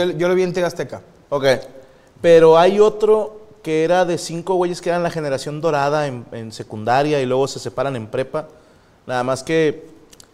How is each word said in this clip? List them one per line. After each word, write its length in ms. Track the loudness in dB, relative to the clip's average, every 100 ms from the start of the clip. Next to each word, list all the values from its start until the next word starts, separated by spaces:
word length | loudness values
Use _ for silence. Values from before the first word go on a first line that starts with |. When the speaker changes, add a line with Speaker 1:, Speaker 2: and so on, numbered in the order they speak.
Speaker 1:
yo, 120 | 0 0
yo 120 | 0
lo 80 | 0
vi 80 |
en 80 | 0
T 80 | -2
V 60 | -4
Azteca. 340 | -4 -10 -12 -18 _ -6
Speaker 2:
Ok. 140 | 0 2 0 -2 -20 -20 _ _ 0
Pero 340 | 6 8 8 8
hay 200 | 6 4
otro 600 | 2 2 2 2 0 -12 -20 -14
que 180 | -4 0
era 220 | 2 2
de 140 | 0 -2
cinco 360 | -6 -8 -4
güeyes 260 | -2 -2 -4
que 80 | -4
eran 140 | -2
la 80 | -4
generación 500 | -4 -4 -4 -6 -4
dorada 460 | -2 0 0 -2 -4
en, 180 | -8 -12
en 220 | -14 -12
secundaria 680 | -14 -14 -6 0 2 2 0
y 60 | 0
luego 220 | 0 -2
se 100 | -4
separan 380 | -8 -6 -6 -6
en 100 | -6
prepa. 400 | -6 -6 -8 -10 -16 _ _ _ _
Nada 200 | -6 -4
más 180 | -2 -4
que 460 | -2 0 0 -2 -10 -20 _ -20 _